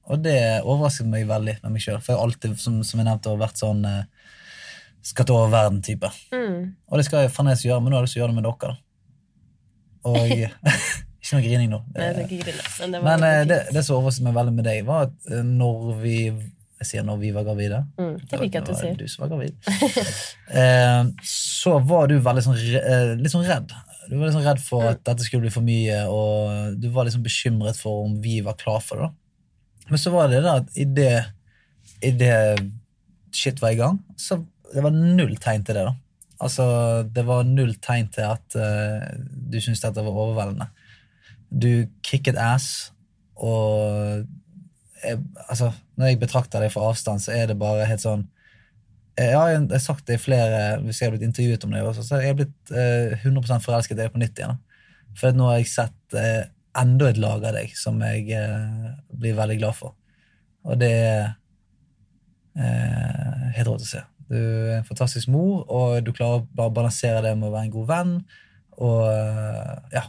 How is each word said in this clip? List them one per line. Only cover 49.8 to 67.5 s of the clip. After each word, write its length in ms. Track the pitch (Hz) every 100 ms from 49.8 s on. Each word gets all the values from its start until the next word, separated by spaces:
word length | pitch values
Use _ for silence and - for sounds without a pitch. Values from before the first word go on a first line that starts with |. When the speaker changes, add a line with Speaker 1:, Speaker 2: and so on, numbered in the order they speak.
| -
Speaker 1:
sagt 180 | 139 -
det 80 | 117
i 60 | -
flere, 320 | 127 113 110 104 110
hvis 160 | 113 110
jeg 60 | 120
har 60 |
blitt 140 | 107 113
intervjuet 320 | 117 120 113
om 60 | 104
det 120 | 104 107
også, 160 | 113
så 140 | 113 139
jeg 140 | 135
har 60 | 139
blitt, 160 | 143 - -
eh, 400 | 120 123 120 117 110
hundre 180 | 127 135 120
prosent 160 | 123
forelsket 300 | - 117 113 113
i 60 |
deg 80 | 113
på 60 | 120
nytt 220 | 117 -
igjen, 160 | 101 127
da. 320 | _ _ _ _ -
For 160 | 101 127
at 80 | 127
nå 80 | 123
har 160 | 120
jeg 80 | 117
sett, 480 | - 113 - _ 107
eh, 240 | 110 113 - _ _ 127
enda 300 | 123 131 139
et 80 | 110
lag 240 | 107 107 113
av 60 | 104
deg 140 | 113
som 300 | - - 110
jeg, 220 | 110 110 107 110
eh, 540 | 107 107 110 110 113 139 _ 131
blir 160 | 117 107
veldig 180 | 107 107
glad 100 | 107 -
for. 160 | - _ _ _ _ _ _ _
Og 120 | - 123
det 120 | 120
er, 380 | 113 113 110 107 110 _ _ _ _ _ _ _ _ _ _ _ -
eh, 960 | - - 120 - - - - - 127 113
helt 120 | 117
rått 160 | 113 113
å 20 |
se. 140 | - - _ -
Du 80 | 117
er 420 | 113 113 113 113
en 40 | 113
fantastisk 400 | 113 123 123 120
mor, 340 | 139 185 196 -
og 300 | 123 123 120
du 80 | 117
klarer 300 | 120 117 120
å 40 | 113
bare 200 | - 113
balansere 480 | 113 117 113 120 113
det 140 | 110 110
med 100 |
å 60 | 107